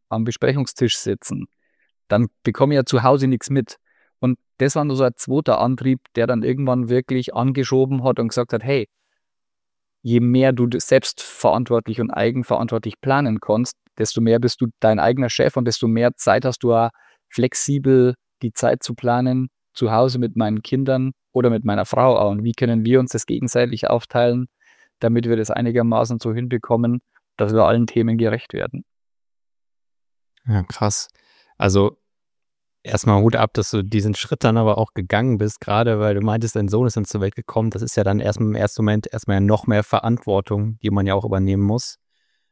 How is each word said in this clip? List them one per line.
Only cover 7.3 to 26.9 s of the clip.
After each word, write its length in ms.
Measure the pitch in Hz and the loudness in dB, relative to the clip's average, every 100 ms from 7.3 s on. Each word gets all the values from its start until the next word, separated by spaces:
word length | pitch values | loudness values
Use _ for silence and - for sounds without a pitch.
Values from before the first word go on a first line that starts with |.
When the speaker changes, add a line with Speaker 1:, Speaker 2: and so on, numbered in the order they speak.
Speaker 1:
angeschoben 680 | - 127 135 127 131 131 135 | -2 -2 0 0 0 2 0
hat 160 | 131 120 | 0 0
und 80 | 117 | -2
gesagt 240 | 123 120 | -2 -2
hat, 100 | 117 | -4
hey, 260 | 117 139 104 _ _ _ _ _ _ _ _ _ _ _ | -2 -2 -4 _ _ _ _ _ _ _ _ _ _ _
je 180 | 117 120 | 0 2
mehr 320 | 120 127 135 | 4 4 2
du 140 | 123 120 | 2 0
d-, 120 | 95 | -2
selbstverantwortlich 1200 | - 131 - - - - 113 92 123 120 113 110 | 2 2 2 -6 -12 -2 0 2 0 -2 -2 -4
und 100 | 110 | -4
eigenverantwortlich 880 | - 117 127 123 - 117 113 107 - | -2 -2 -2 -2 -2 -2 -4 -6 -6
planen 400 | 135 135 139 110 | -2 0 0 -2
kannst, 360 | - 107 123 - _ - | 0 0 -2 -8 _ -6
desto 220 | 110 - | -4 0
mehr 180 | 113 113 | 2 4
bist 220 | 120 - | 2 0
du 80 | 120 - | -4 0
dein 220 | 110 107 | 2 4
eigener 300 | 82 127 123 | 2 0 -2
Chef 260 | - 131 - | 0 0 0
und 80 | |
desto 240 | 120 110 117 | 0 0 0
mehr 260 | 113 120 - | 2 0 0
Zeit 280 | - 110 | 0 0
hast 180 | 127 127 | 0 -2
du 100 | 123 | 0
auch 180 | 117 117 - _ _ _ | 2 0 -4 _ _ _
flexibel 840 | - 123 - - 143 135 131 123 123 _ _ | -2 -2 -2 -2 0 4 4 4 0 _ _
die 100 | 120 | -8
Zeit 300 | - 123 123 | -2 0 0
zu 120 | - | -4
planen, 540 | 120 120 120 127 127 131 _ _ | -6 -2 0 0 -2 -4 _ _
zu 200 | - 117 | -4 0
Hause 260 | 110 131 127 | 2 2 0
mit 180 | 120 113 | -2 -2
meinen 260 | 107 110 | -2 -2
Kindern 500 | - 131 135 131 131 - _ | -2 -2 0 0 -2 -6 _
oder 180 | 131 120 | 0 2
mit 140 | 113 | 2
meiner 200 | 107 101 | 0 -2
Frau 340 | 101 - 127 110 | 0 2 4 4
auch. 120 | 104 | 2
Und 120 | 104 | 0
wie 80 | 113 | -4
können 320 | 113 123 113 | -2 0 0
wir 140 | 110 127 | 4 2
uns 140 | 127 | 2
das 140 | 117 - | -4 -4
gegenseitig 640 | 113 123 120 123 120 - | -4 -2 0 0 -2 -2
aufteilen, 580 | 117 - 120 120 120 127 _ _ _ _ _ | -2 -2 0 0 0 -4 _ _ _ _ _
damit 300 | 117 117 117 | 0 0 2
wir 80 | 113 | 0
das 140 | 107 | 0
einigermaßen 680 | - 120 120 117 113 117 117 | -2 0 0 2 2 0 -2
so 160 | 117 | -4
hinbekommen, 640 | 113 120 123 - 117 120 | -4 -4 -4 0 0 2